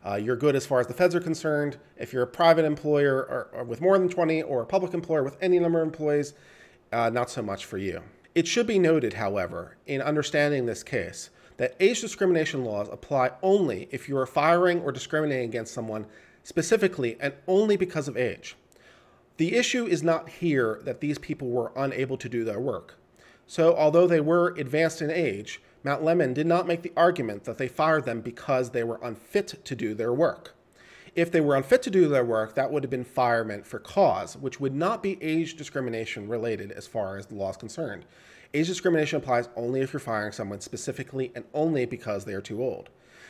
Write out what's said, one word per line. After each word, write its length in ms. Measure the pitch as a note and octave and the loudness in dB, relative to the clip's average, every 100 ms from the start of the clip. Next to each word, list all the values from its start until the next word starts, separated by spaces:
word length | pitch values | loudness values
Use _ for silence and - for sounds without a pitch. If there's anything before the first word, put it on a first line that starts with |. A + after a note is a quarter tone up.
| - | -6
uh, 80 | |
you're 220 | G2+ A2 B2 | -2 0 2
good 200 | D3 C#3 | 2 2
as 80 | |
far 160 | C3+ C3 | 2 0
as 60 | A#2+ | 0
the 80 | |
feds 220 | A#2+ F3+ E3+ | 2 2 2
are 40 | |
concerned. 580 | E3+ D#3+ D#3+ D3 D3 B2 - - | -2 -2 0 0 0 -4 -14 -14
If 160 | B2 | -6
you're 80 | C3 | -2
a 60 | B2 | 0
private 380 | - E3+ E3 D#3 | 4 6 6 4
employer 500 | D3 D3+ D3 C#3+ C3+ | 0 0 2 4 2
or, 340 | C3 B2+ - | 0 -6 -6
or 120 | - | -8
with 180 | A#2+ A#2 | -8 0
more 160 | F3+ G3 | 4 4
than 120 | F3+ | 4
twenty 340 | F3+ D#3+ D#3+ | 2 0 0
or 180 | - C3+ | 0 -2
a 40 | - | 0
public 280 | F#3+ F3+ | 0 0
employer 300 | F3+ - D#3 | -4 0 0
with 140 | C3+ - | 0 -2
any 160 | F#3 F3+ | 2 4
number 240 | E3+ E3 | 4 2
of 60 | D#3+ | 0
employees, 480 | D#3 D3+ D3 C#3+ - - - - _ _ | -2 0 0 0 -8 -20 -20 -20 _ _
uh, 180 | A#2 A2+ | -2 0
not 220 | A#2+ A#2+ | 0 -2
so 100 | - | -4
much 240 | G#2+ G2 - | -6 -6 -8
for 140 | G2 | -6
you. 220 | G2 E2+ - - _ - | -4 -6 -10 -20 _ 0
It 120 | E3 | 0
should 200 | A#3 A#3 | 2 2
be 100 | G3+ | 4
noted, 360 | E3+ D#3+ A#2+ | 4 4 2
however, 640 | - G#2 G2+ F2+ E2+ E2+ - - | -2 -2 -2 -4 -6 -12 -14 -6
in 120 | C#3 | -4
understanding 680 | C3 D3+ C#3+ D3+ D3 C#3+ A#2+ | 0 0 0 2 2 2 -2
this 160 | G#2+ | -4
case, 480 | - B2 F2 - - _ - - | -6 -6 -6 -10 -16 _ -18 -4
that 180 | B2+ - | -4 2
age 220 | F#3+ A3+ | 2 2
discrimination 600 | A3 - F#3+ E3+ C#3+ C#3+ | -4 -2 2 2 0 -2
laws 240 | B2 G#2 G#2+ | -4 -4 -6
apply 400 | - - C#3 B2+ - | -10 -2 0 0 0
only 460 | F#3+ G3+ E3 F#2+ - | 2 4 4 -2 -6
if 180 | B2+ - | -10 -4
you 80 | C#3 | -2
are 80 | C3 | -2
firing 540 | - D3+ F3 F3+ F3 | 2 4 6 4 2
or 100 | C#3+ | -2
discriminating 540 | B2+ - D#3 D3+ C3 A#2 | -6 -4 -2 0 0 -2
against 280 | A#2 A2+ | -6 -8
someone 320 | - A2+ G#2+ G#2 - - _ | -8 -6 -6 -8 -14 -20 _
specifically 760 | - - D#3+ A3 F#3+ F#3 B2 A2+ | -6 -2 2 4 2 0 -4 -2
and 140 | C#3+ C#3 - | -6 -6 0
only 280 | F#3 A3 G3+ | 4 4 2
because 320 | F3+ D#3 C#3+ | 0 -2 -4
of 80 | A#2 | -2
age. 400 | B2 - - - _ _ - - _ _ _ - | -2 -4 -12 -20 _ _ -20 -20 _ _ _ -2
The 180 | E3 A#3 | 2 2
issue 300 | A#3+ B3 A3+ | 2 0 0
is 160 | E3 | 0
not 280 | D#3+ E3 - | 2 0 -2
here 520 | - E3+ C#3 A2+ G#2+ | -4 0 2 2 0
that 160 | - A#2+ | -6 -6
these 200 | D3 C#3+ | -4 -4
people 300 | - D3+ C3 | -8 -8 -4
were 220 | A#2+ A#2 - | -2 -4 -4
unable 420 | C#3 B2+ C3 C3 | -4 -2 -4 -4
to 120 | B2 | -4
do 140 | A#2 | -4
their 160 | A2 G#2 | -2 -2
work. 360 | C3 G2 - - _ _ - _ - | -4 -6 -8 -20 _ _ -20 _ -8
So 300 | - G#3+ - | 2 4 6
although 320 | D3+ D#3+ F3+ | 6 6 6
they 120 | E3 | 6
were 360 | D3+ E3+ F3 E3+ | 4 4 2 0
advanced 420 | C3+ D3+ D#3+ - | -2 0 0 0
in 120 | D3+ | -4
age, 500 | E3 D3+ G2 G#2+ - _ _ | -2 -2 -2 -8 -14 _ _
Mount 200 | C#3 C#3 | -4 0
Lemmon 300 | D#3 F3 C#3 | 2 4 2
did 140 | B2+ D#3+ | 0 2
not 180 | E3+ F3 | 2 2
make 160 | E3+ | -2
the 120 | E3+ - | -4 -8
argument 460 | E3+ F3+ A#2 G2+ | -6 -4 -4 -6
that 160 | - A2+ | -10 -6
they 80 | C3 | -6
fired 380 | - D#3 D#3 B2+ | -2 0 0 -2
them 160 | A#2 | -6
because 500 | A#2 A#2 - C3 B2+ | -8 -10 -2 -2 -2
they 120 | A#2+ | -2
were 160 | A#2 A#2 | -4 -4
unfit 600 | A#2+ A2 - G3+ G3 - | -8 -12 -4 -4 -4 -8
to 120 | - B2+ | -12 -6
do 180 | A2 | -4
their 180 | G#2+ A#2 | -2 0
work. 440 | B2 E3 - - - _ _ - - - - | 2 0 0 -12 -20 _ _ -20 -20 -6 -2
If 160 | E3+ | 2
they 100 | E3+ | 2
were 140 | D3 C#3 | 4 2
unfit 280 | C3+ - | 4 2
to 80 | - | 4
do 160 | F#3+ D#3+ | 4 6
their 180 | C#3 A#2+ | 4 2
work, 300 | A2 A2 - | 0 0 -2
that 160 | C3+ | -2
would 120 | D3 | -2
have 60 | C3 | -2
been 140 | B2+ | -4
firement 600 | A#2+ - B2 A#2 A2 G#2 - | -4 0 2 2 0 -6 -10
for 120 | A#2+ | -14
cause, 580 | - - F3 F#2+ F2 - | -4 4 4 4 -2 -8
which 240 | C3+ - | -8 -4
would 160 | C#3 C3+ | -4 -2
not 280 | F3 A3+ | -2 -2
be 180 | G3+ F#3+ | -4 -4
age 340 | D#3 D#3+ D#3+ - | -2 -2 -2 -6
discrimination 720 | C#3+ C#3+ B2+ A2+ A2+ - G#2 | -10 -6 -4 -4 -6 -8 -6
related 440 | A#2 A#2 G#2 G2+ | -4 -2 -4 -6
as 160 | G2+ - | -14 -8
far 300 | A#2 F#2+ G2 | -6 -4 -6
as 100 | G2 | -10
the 80 | G#2+ | -6
law 160 | G2 | -6
is 60 | F#2 | -6
concerned. 480 | A2 - D#3 G2 - _ - - - C#3+ | -10 -8 -8 -8 -14 _ -20 -20 -6 -2
Age 120 | E3 | -2
discrimination 500 | F3+ F#3 E3 D3 D3+ | 0 2 2 2 -2
applies 320 | C3 A#2+ A#2+ - | 0 0 0 -4
only 260 | A#2+ C3+ | -4 -2
if 120 | C3+ | -2
you're 60 | D3 | -4
firing 320 | - A2 G#2 | -4 -2 -4
someone 300 | - G2+ G2+ | -6 -8 -8
specifically 720 | - A2+ - B2 C3+ C3+ B2+ B2 | -10 -10 -8 -8 -8 -6 -6 -8
and 100 | A2 | -8
only 320 | D3 D#3+ D3 B2 | -2 0 2 -2
because 400 | B2 - G2+ G2 | -4 -6 -6 -6
they 80 | |
are 80 | G2 | -8
too 220 | - G#2 | -6 -4
old. 260 | B2+ - - _ _ - - | -4 -6 -10 _ _ -20 -20